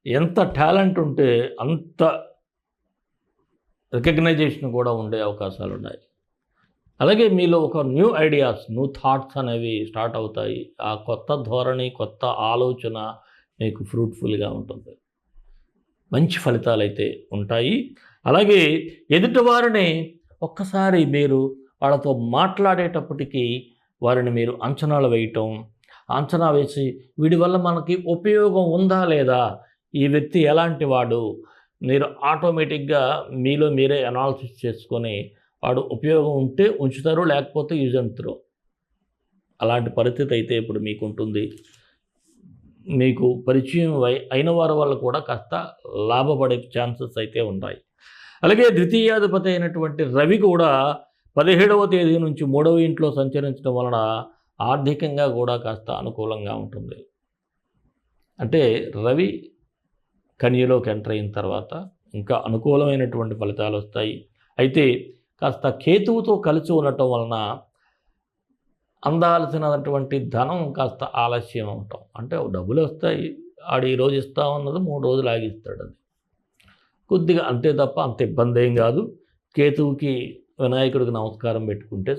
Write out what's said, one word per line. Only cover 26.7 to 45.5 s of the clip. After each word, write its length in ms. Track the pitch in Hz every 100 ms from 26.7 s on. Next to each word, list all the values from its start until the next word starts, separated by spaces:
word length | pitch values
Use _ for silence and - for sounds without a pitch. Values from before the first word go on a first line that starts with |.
| 143 131 - - -
వీడి 180 | 156 170
వల్ల 140 | 175 185 175
మనకి 260 | 170 165 180 170
ఉపయోగం 500 | 170 208 208 208 185 175 175
ఉందా 240 | 190 190
లేదా, 360 | 175 151 127 123 113 101 _ _ _
ఈ 100 | 147 143
వ్యక్తి 240 | 147 147 180 147
ఎలాంటి 340 | 156 170 147 147
వాడు, 300 | 127 117 117 107 107 - _ _ _
మీరు 260 | 127 139 147 - 143
ఆటోమేటిక్‌గా 720 | 156 175 160 151 151 139 143 127 147 - 131
మీలో 220 | 127 151 151 135
మీరే 200 | 135 143 123
అనాలిసిస్ 460 | 123 139 127 120 -
చేసుకొని, 540 | 120 110 - 120 113 104 - _ _ _
వాడు 180 | - 131 - 117
ఉపయోగం 360 | 151 160 147 139
ఉంటే 240 | 131 135 202 208
ఉంచుతారు, 380 | 135 131 156 160 170
లేకపోతే 420 | 143 139 151 151 160 131
use 120 | 127
and 100 | 113 101
throw. 180 | 113 - _ _ _ _ _ _ _ _ _ _ _ -
అలాంటి 300 | 113 120 117 -
పరిస్థితి 340 | 120 123 139 120
అయితే 180 | - 117
ఇప్పుడు 180 | 110 107 107
మీకుంటుంది. 580 | 107 107 107 110 104 107 - _ _ _ _ _ _ _ _ - - _ _ 190 135
మీకు 260 | 131 120 123 123 131
పరిచయం 460 | 131 131 170 165 143
వై-, 200 | 127 135 -
అయిన 180 | 131 160 170
వారి 160 | 160 151
వల్ల 140 | 143 131
కూడా 140 | 123 147 -
కాస్త 260 | 120 -